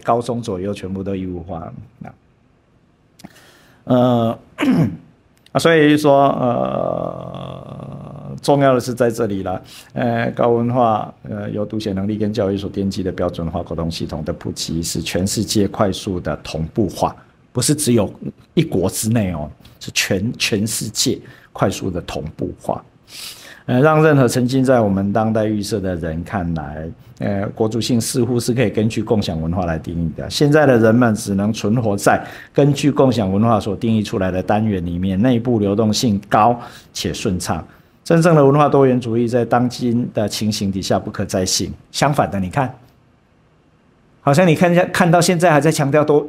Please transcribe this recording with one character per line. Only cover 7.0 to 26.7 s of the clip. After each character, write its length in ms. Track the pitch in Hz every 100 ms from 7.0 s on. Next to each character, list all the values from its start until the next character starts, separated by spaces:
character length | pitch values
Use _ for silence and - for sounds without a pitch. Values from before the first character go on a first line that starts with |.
| 50 50 50 50 50 50 - - - - - - - 135
重 180 | - 143
要 120 | 139
的 60 | 127
是 120 | 123
在 160 | 117 120
这 180 | 113 120
里 160 | 101
了。 180 | 95 92 - - -
呃， 360 | 135 123 117 117
高 180 | 117 123
文 240 | 117 120
化， 400 | 123 117 107 - -
呃， 260 | 123 107 107
由 160 | 110 104
读 140 | 110
写 140 | 107
能 120 | 95 101
力 120 | 107
跟 160 | 107
教 180 | 107 98
育 60 | 98
所 120 | 95
奠 200 | - 98
基 120 | 95
的 80 | 92
标 200 | 87 90
准 200 | 87 82
化 140 | 85
沟 100 | 85
通 160 | 82 82
系 160 | 82 85
统 180 | 80 80
的 80 |
普 180 | 82 -
及， 320 | - - 82
是 180 | 85 -
全 240 | 82 - 98
世 180 | -
界 220 | 101 110 98
快 220 | - 104
速 280 | 92 - 90
的 160 | 78 73
同 220 | - - 80
步 160 | - 98
化， 260 | - 80 - - _ _
不 80 | -
是 120 | 120
只 200 | 151 135
有 200 | 117 95 - 139 - _ -
一 60 |
国 280 | 110 98 90
之 180 | - 107
内 240 | 117 95
哦， 180 | 85 76 - - -
是 100 | -
全， 400 | - - 95 107 120
全 300 | - 104 107
世 220 | - 117
界 280 | - 135 98 - - _
快 160 | - 123
速 200 | - -
的 120 | 85
同 200 | 82 - 76 -
步 160 | - -
化。 220 | - - - _ _ - - - - - -
呃， 140 | 123
让 200 | 151 156
任 140 | 156 143
何 120 | 123
曾 180 | 127 123
经 160 | 135
在 160 | 131 127
我 80 | 107
们 240 | 98 98
当 220 | 107 110
代 100 | 110
预 180 | 107 107
设 200 | 101 110
的 120 | 92 90
人 260 | 82 80
看 300 | 85 98 85 82
来， 340 | 71